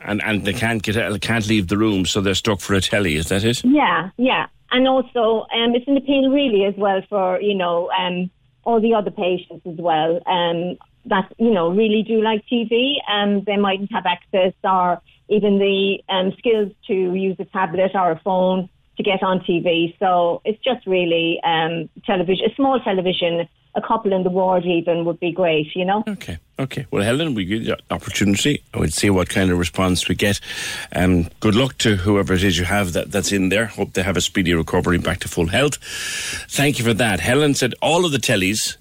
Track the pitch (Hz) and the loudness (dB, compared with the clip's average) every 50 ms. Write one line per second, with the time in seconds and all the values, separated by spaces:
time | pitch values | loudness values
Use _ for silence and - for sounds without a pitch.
0 | - - 104 101 76 104 107 98 - 101 92 - 113 113 117 107 - - 101 117 | -8 -6 -6 -4 -2 -2 -2 -2 -2 -4 -4 -2 -2 -2 -2 -2 -2 -2 -2 -2
1 | 107 90 104 98 - - 113 117 104 107 113 107 95 85 101 101 110 110 104 95 | -2 -2 -4 -4 -4 -2 -2 -2 0 2 2 0 2 0 0 2 2 2 2 2
2 | 92 82 - 107 95 101 92 90 - 113 104 90 - - 98 95 90 - - 104 | 0 0 0 0 0 0 0 0 0 -2 -2 -2 -2 0 0 0 0 0 0 0
3 | 101 90 76 76 82 76 95 98 101 113 120 - - 247 277 302 262 190 175 165 | 0 0 0 -2 -2 -2 0 0 0 0 0 0 2 2 4 4 4 2 0 -2
4 | 160 190 - - 240 262 214 170 - - _ _ _ - - 254 262 262 262 262 | -4 -6 -4 -2 0 0 2 0 -2 -6 _ _ _ -2 0 2 4 4 4 2
5 | 247 247 - 240 226 220 226 220 - - - 226 233 233 233 247 247 - 277 277 | 0 0 0 0 2 2 2 0 -2 -4 -4 -2 0 2 2 0 0 0 0 0
6 | 254 - 285 277 262 269 262 294 285 262 214 196 196 196 196 196 202 202 196 196 | 2 2 2 2 4 4 4 2 2 4 4 2 2 2 0 0 0 0 0 0
7 | 190 - 208 202 190 185 185 180 202 208 202 190 180 175 175 170 180 - - 185 | -2 -2 -2 0 0 0 0 0 0 0 0 0 0 0 0 0 0 -2 -2 -2
8 | 180 180 180 180 185 180 - _ _ _ _ _ - - 233 226 214 226 226 214 | -2 -2 -2 -4 -4 -6 -8 _ _ _ _ _ -2 0 2 2 4 4 2 2
9 | 208 214 - - 196 175 185 180 - - 170 160 - 180 165 165 170 175 160 156 | 0 -2 -4 -2 -2 -2 -2 -2 -4 -10 -18 -16 -14 -12 -8 -4 -2 0 0 2
10 | 156 165 165 175 - - 185 175 175 170 170 170 170 180 - - _ _ _ _ | 2 0 0 0 -2 -2 0 0 0 0 0 -2 -4 -4 -6 -10 _ _ _ _
11 | - - 214 190 - - - - 226 233 226 180 165 165 180 202 226 214 208 220 | -6 -2 0 0 0 -2 -2 0 2 2 2 2 2 2 2 2 2 2 2 0
12 | 214 220 226 220 214 220 220 214 - - 254 233 226 226 240 226 247 269 294 269 | 0 0 0 0 2 0 0 -2 -2 -2 -2 -2 0 0 0 0 2 0 -2 -4
13 | - - 208 208 208 208 202 202 196 208 202 202 202 196 190 196 202 196 226 185 | -4 -4 -2 0 0 0 0 0 0 0 0 0 2 0 0 -2 -4 -6 -6 -4
14 | 185 180 175 - - _ - 196 185 190 180 _ - 196 190 185 180 180 175 - | -2 -2 -4 -4 -4 _ 0 2 2 2 0 _ 0 0 2 2 2 2 0 -2
15 | - _ _ _ _ - 208 214 190 208 202 196 196 196 196 196 196 196 196 - | -6 _ _ _ _ -2 0 2 4 4 4 4 2 2 2 2 0 0 -2 -4
16 | - - 190 185 185 196 196 - - 247 226 214 208 196 208 _ - - 190 190 | -4 -4 -2 -2 -2 -2 -4 -2 0 2 2 2 0 -2 -6 _ -6 -4 -2 0
17 | 185 180 180 190 190 190 185 - 190 - - 196 185 180 160 185 185 190 190 196 | 0 0 0 -2 -2 -2 -4 -6 -8 -8 -4 -4 -2 -2 0 0 0 0 2 2
18 | 185 175 160 156 - 208 185 185 185 185 185 185 180 185 _ _ _ _ _ - | 2 0 0 0 -2 0 0 2 2 2 2 0 -2 -6 _ _ _ _ _ -4
19 | 220 208 185 190 - 190 190 185 185 - 180 170 160 180 165 165 170 165 170 - | -2 0 0 0 0 0 0 0 0 0 0 0 2 2 2 2 0 -2 -2 -2
20 | 208 185 180 175 175 170 165 - - - 214 - - 277 254 247 - 190 185 185 | 0 2 2 2 2 2 0 -2 -4 -6 -6 -4 -2 -4 -4 -2 -2 0 0 0
21 | 180 170 165 165 165 165 170 - - 170 165 160 160 160 170 170 160 156 _ - | 2 2 0 0 0 0 -2 -2 -2 -2 0 0 0 -2 -4 -6 -8 -10 _ -10
22 | - - 208 185 175 170 190 175 - 220 - - 277 269 269 247 - 226 196 190 | -4 -2 -2 0 0 0 0 0 -2 -2 -2 0 0 2 2 0 0 -2 -2 0
23 | 175 185 180 - 180 170 170 170 170 - _ _ _ _ - 196 202 - 233 220 | 0 -2 -2 0 -2 -2 -2 -2 -4 -6 _ _ _ _ -8 -6 -2 0 -2 0
24 | 226 202 190 185 185 185 180 190 185 185 185 180 170 180 175 170 165 175 170 170 | 0 0 0 0 0 0 0 2 2 2 2 2 2 0 0 0 0 0 0 0
25 | 165 170 165 - - 175 156 180 185 170 160 156 156 151 - 180 185 185 196 214 | 0 -2 -4 -4 -4 -4 -2 0 0 2 2 0 -2 -2 -4 -4 -2 0 0 0
26 | 226 - 202 175 - - 87 82 - _ _ - 135 131 - - - - - 107 | -2 -4 -8 -10 -10 -10 -12 -12 -14 _ _ -8 -8 -6 -6 -8 -8 -4 -2 -2
27 | 98 110 120 143 170 160 127 107 92 85 107 113 113 - - - - - - 85 | 0 0 0 0 0 -2 -2 -2 -2 -2 -4 -4 -2 -4 -4 -6 -6 -6 -6 -6
28 | - - - - 104 101 98 98 - 143 139 - - _ - 113 - 80 76 - | -6 -6 -4 0 2 2 2 2 2 0 -2 -2 -6 _ -4 -2 -2 -2 0 0
29 | - 104 98 90 90 - - 101 95 92 90 87 87 - - - 95 92 90 87 | 2 2 2 2 2 0 0 2 2 2 2 2 0 -2 -2 0 0 2 0 0
30 | - - 92 - - 101 98 - - - - - - - - - - - - - | 0 -2 -2 0 0 0 0 -2 -4 -8 -10 -8 -8 -8 -8 -8 -10 -6 -2 0
31 | 90 92 92 87 85 - - - - 110 101 110 135 131 - - - 120 104 95 | 2 4 4 2 2 -2 -4 -2 0 2 4 4 2 0 -2 0 0 2 2 2
32 | 87 104 104 101 95 76 95 90 92 101 87 85 87 82 101 104 101 90 78 92 | 2 2 2 2 2 2 0 2 2 2 2 0 0 0 0 0 0 -2 -2 -4
33 | - - - 101 90 - 98 98 92 95 95 104 117 107 - - 101 - - 98 | -4 -2 -2 -4 -2 0 0 0 0 2 0 0 0 -2 -4 -6 -6 -4 -2 -2
34 | 90 98 90 87 - - - 104 95 80 87 82 80 - - 90 76 90 87 85 | -2 0 0 0 -2 -2 0 0 0 2 2 0 0 0 0 0 2 2 0 0
35 | 82 85 92 - - - - 90 85 80 87 120 143 151 135 - - - - - | 0 -2 -4 -4 -6 -6 -2 -2 -2 0 0 0 0 0 -2 -4 -10 -12 -10 -10
36 | - - - - - - - - - - - - 139 147 143 - 120 117 113 95 | -8 -8 -8 -8 -8 -8 -8 -10 -10 -6 -4 0 0 0 0 0 0 0 2 2
37 | 123 110 98 82 85 110 123 143 151 147 139 - - 120 110 - - 135 156 175 | 2 0 0 0 0 2 2 4 4 2 2 2 0 -2 -2 -2 0 2 2 2
38 | 185 170 139 131 - - 120 101 92 95 110 110 - - - - | 2 2 0 -2 0 0 0 2 2 0 0 -2 -4 -6 -8 -8